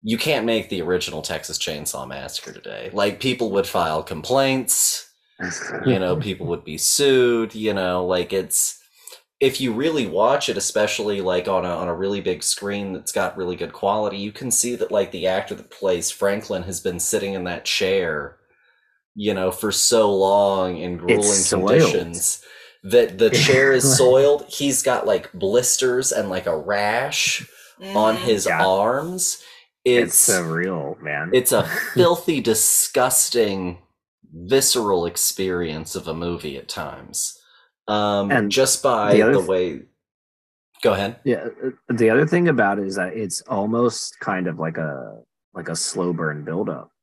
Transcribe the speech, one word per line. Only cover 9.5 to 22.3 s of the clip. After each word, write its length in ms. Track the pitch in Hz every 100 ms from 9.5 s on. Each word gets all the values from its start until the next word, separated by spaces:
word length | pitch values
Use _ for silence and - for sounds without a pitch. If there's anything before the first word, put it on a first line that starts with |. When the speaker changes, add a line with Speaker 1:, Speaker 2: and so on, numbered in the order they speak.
| 131
Speaker 1:
you 100 | 131
really 320 | 110 147 156 107
watch 420 | 82 110 139 -
it, 80 | 101
especially, 600 | - - 107 - 104 101
like, 260 | 92 90 87
on 180 | 95 90
a, 40 |
on 180 | 85 87
a 80 | 82
really 260 | 95 101
big 220 | 92 90
screen 500 | - - 101 101 98
that's 180 | 90 -
got 260 | - 92 98
really 180 | 90 90
good 180 | 85
quality, 440 | - 98 104 107 98
you 140 | 101
can 200 | 104 131
see 240 | 110 117 123
that, 160 | 104
like, 200 | 104 95
the 160 | 92 90
actor 280 | 95 98 95
that 160 | -
plays 400 | - 98 90 82
Franklin 520 | - 101 101 - 95
has 160 | 87 90
been 200 | - 87
sitting 340 | - 107 98
in 100 | 98 90
that 200 | 87 -
chair, 720 | - 95 98 87 76 69 - _ _ _ _ _ _ _ -
you 180 | 104
know, 180 | 95 92
for 200 | - 107
so 420 | 98 - 117 107 98
long 640 | 95 101 101 98 92 87
in 200 | 90 87
grueling 220 | 85 -
Speaker 2:
It's 280 | - 98 -
soiled. 220 | 101 95
Speaker 1:
conditions 720 | 131 165 - 85 85 -